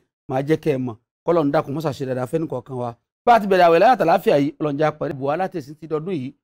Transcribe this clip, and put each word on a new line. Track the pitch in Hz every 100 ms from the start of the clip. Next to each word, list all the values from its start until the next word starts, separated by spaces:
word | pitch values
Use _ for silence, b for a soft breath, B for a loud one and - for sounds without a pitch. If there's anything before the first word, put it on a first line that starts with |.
| _ _ -
màá | 135
jẹ́ | 143 156
kẹ́ | 160
ẹ | 131
mọ̀. | 127 107 _ _ -
Kọ́lọ́run | 170 143
dákun, | 156 143 143
mọ́sà | 156
ṣe | 120 131
dáadáa | 127 127
fẹ́ni | 165 160
kọ̀ọ̀kan | 127 - 127
wa. | 123 117 _ _ -
Bá | 226
ti | 202
bẹ̀rẹ̀ | 185 170
àwẹ̀ | 165
láyọ̀ | 220 247
àtàláfíà | 165 190 226 147
yìí, | 143 -
Ọlọ́run | 151 139
jẹ́ | 151
á |
parí | 151 147
bùhá | 139 139 160
láti | 185 180
èsì | 131 151
ti | 156
dọdún | 156 160
yìí. | 175 127 -